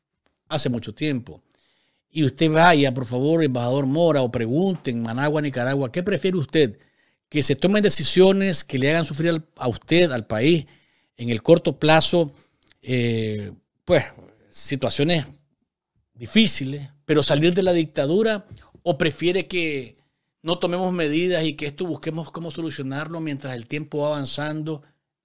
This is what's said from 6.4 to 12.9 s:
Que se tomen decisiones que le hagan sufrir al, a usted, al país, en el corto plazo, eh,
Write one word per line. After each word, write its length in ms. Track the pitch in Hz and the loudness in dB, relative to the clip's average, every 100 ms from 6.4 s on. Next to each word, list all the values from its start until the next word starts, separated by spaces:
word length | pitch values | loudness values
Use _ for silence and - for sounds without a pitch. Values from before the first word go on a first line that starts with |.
| 135 160 127 101 _ _ _ _ _ | 0 2 2 0 _ _ _ _ _
Que 140 | 147 | -2
se 140 | 139 139 | 0 2
tomen 260 | 180 208 | 2 4
decisiones 840 | 202 - 151 180 190 196 196 165 | 2 2 2 6 6 6 0 -2
que 140 | - 135 | -4 0
le 120 | 135 | 2
hagan 160 | 165 165 | 2 -2
sufrir 240 | 147 170 | -2 -2
al, 160 | 165 - - | -2 -6 -6
a 120 | 127 | -6
usted, 420 | 110 - 165 175 | -6 0 2 4
al 160 | 123 104 | 0 -4
país, 400 | 110 139 170 - _ _ _ _ - | 0 2 2 0 _ _ _ _ -10
en 140 | 120 | -4
el 120 | 113 | -2
corto 360 | - 165 - 135 | 6 6 4 0
plazo, 540 | 151 160 - 175 151 - _ _ _ _ | 4 4 4 2 0 -6 _ _ _ _
eh, 720 | - | -4